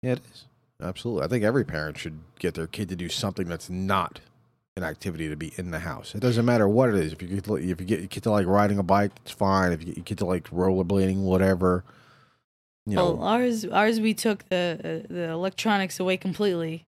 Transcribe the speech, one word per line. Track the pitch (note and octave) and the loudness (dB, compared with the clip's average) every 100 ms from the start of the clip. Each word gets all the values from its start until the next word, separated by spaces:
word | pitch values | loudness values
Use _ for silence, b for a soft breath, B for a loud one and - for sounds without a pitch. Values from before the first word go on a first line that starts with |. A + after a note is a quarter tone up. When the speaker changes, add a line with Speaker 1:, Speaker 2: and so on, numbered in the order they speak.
Speaker 1:
Yeah, | B2+ | -2
it | B2 - | -4 -4
is. | - - _ _ _ | -20 -20 _ _ _
Absolutely. | D#2+ F#2+ A#2+ G#2 | -10 -8 -4 -2
I | D2+ | 0
think | B2 | 2
every | G#2+ C3 | 2 2
parent | A2 D#2+ D#2 D2 | 0 -4 -6 -8
should | E2+ D#2 - _ | -10 -12 -18 _
get | F2 | -4
their | D#2+ D#2+ | -4 -8
kid | - G2+ | -6 -6
to | F2+ | -6
do | F2 | -6
something | - G2+ F#2+ F2 | -4 -4 -4 -6
that's | E2+ - | -6 -8
not | F#2 F#2+ G2 E2+ - - _ _ _ _ - | -6 0 0 0 -6 -20 _ _ _ _ -8
an | |
activity | E2+ D#2+ G2+ D#2+ D#2+ | -6 -6 -8 -6 -6
to | D2+ | -6
be | D#2 - | -8 -8
in | F2+ | -8
the | D#2+ | -6
house. | F2 D2+ - | -6 -10 -10
It | G#2+ | -2
doesn't | B2 A#2 | 2 4
matter | A#2+ A#2+ G2+ | 4 4 6
what | A2 C3 | 6 6
it | G2+ | 4
is. | D#2 | 0
If | D#2+ | -4
you | F2+ | -6
get | G2 | -6
to, | F#2+ G2 | -2 -4
if | F2 F2 | -2 -4
you | F2+ | -2
get | G2+ | -2
your | F#2 | -2
kid | - | -6
to | - | 0
like | G#2 F#2 | 2 4
riding | G2 G#2 G2+ | 4 4 2
a | |
bike, | F2+ G2 G2+ - | 4 4 2 -4
it's | - | -20
fine. | - G2 F#2+ F#2 | -2 2 4 4
If | E2+ | 0
you | E2+ | -4
get | - | -10
your | |
kid | E2+ G2 | -8 -4
to | F2+ | -2
like | F2+ D#2 | -2 -4
rollerblading, | E2+ F#2 F#2+ F2 G2 F#2+ F#2+ | 0 2 2 2 2 2 2
whatever. | F#2+ F#2 F#2+ F#2+ F2+ F2+ - b b b b b b _ _ _ - | 2 4 4 4 4 2 -2 b b b b b b _ _ _ -4
You | G#2+ | 0
know. | F3 | 2
Speaker 2:
Well, | - F#3 | 0 0
ours, | A3+ B3 A3+ | 2 2 0
ours, | G3 - G#3+ A3+ | -2 2 2 2
we | A3 | 0
took | G#3+ A#3 G3+ - | 0 0 -2 -2
the, | F3+ F3 D#3+ E3 D#3+ - | 0 0 -2 -6 -8 -8
uh, | |
the | F3 E3 | -6 -6
electronics | E3 F#3 F#3 A3 G3+ F#3+ - | -4 -4 -2 0 2 0 -2
away | F#3 F#3 | -2 0
completely. | G3 F3 G#3 F3 E3 E3 _ | -2 0 0 0 -4 -6 _